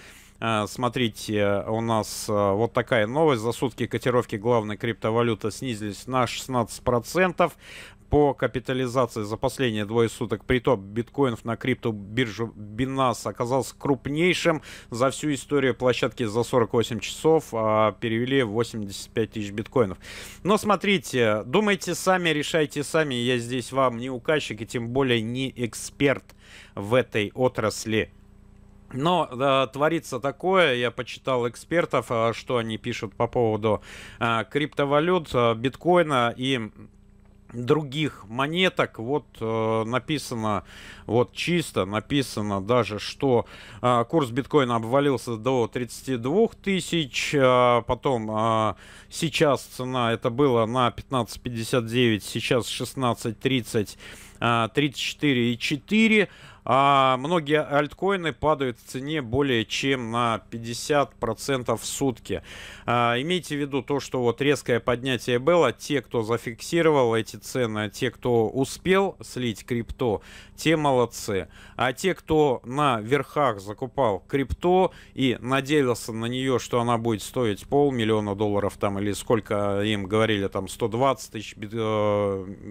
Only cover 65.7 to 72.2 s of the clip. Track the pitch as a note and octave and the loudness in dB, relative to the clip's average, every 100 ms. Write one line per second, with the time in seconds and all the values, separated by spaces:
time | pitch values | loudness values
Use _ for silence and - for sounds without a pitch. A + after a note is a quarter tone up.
65.7 | - - C#3+ - B2 G#2+ A#2 - A2+ - | 2 -2 -2 -2 -2 0 -2 -4 -12 -4
66.7 | E3+ D#3+ D3 A#2+ A2+ G#2+ G#2+ - C3 A#2 | 2 4 4 4 2 -2 -8 -8 -4 -2
67.7 | G#2+ G#2+ - B2+ - B2+ A#2 A2 C3 C3+ | -2 -6 -4 -6 -4 0 2 2 0 -4
68.7 | - E3+ F#3+ G3 - - B2+ B2 G2+ - | -4 0 2 2 -4 -12 -6 -4 -6 -6
69.7 | A#2+ A2 - B2+ F#2+ - - - - D#3 | -6 -6 -4 -2 -2 -6 -20 -20 -4 0
70.7 | D#3+ D3 C3 A#2 - - G2 E2 - - | 2 2 2 2 -2 -6 -4 -6 -12 -16
71.7 | - B2 C3 F#3+ D#3+ | -2 -2 0 -2 -4